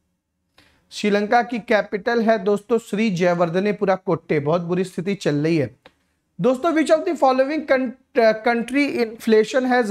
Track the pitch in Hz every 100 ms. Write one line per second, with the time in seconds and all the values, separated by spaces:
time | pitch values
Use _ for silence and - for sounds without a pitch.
0 | _ _ _ _ _ _ _ _ _ -
1 | 208 202 208 240 233 240 - 214 196 202
2 | - 233 220 220 190 202 - 233 - 202
3 | 226 170 180 175 170 180 208 - 190 185
4 | - 160 - 156 135 180 170 180 180 -
5 | 175 196 170 147 156 165 120 - _ _
6 | _ _ _ - 208 254 339 311 294 320
7 | 320 302 269 262 269 311 302 269 262 -
8 | _ - 226 220 240 233 233 269 277 233
9 | 226 226 - 220 214 262 254 247 214